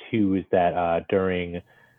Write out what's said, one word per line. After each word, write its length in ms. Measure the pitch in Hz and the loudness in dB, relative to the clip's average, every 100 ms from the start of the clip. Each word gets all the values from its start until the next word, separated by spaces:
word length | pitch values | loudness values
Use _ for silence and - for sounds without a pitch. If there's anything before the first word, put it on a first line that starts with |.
| - | -4
too 240 | 113 101 95 | 0 2 0
is 100 | 90 | 2
that, 220 | 95 87 | 2 2
uh, 280 | 85 85 82 85 | 2 0 -2 0
during 520 | 98 92 90 87 87 - _ _ | 0 0 -2 -4 -8 -12 _ _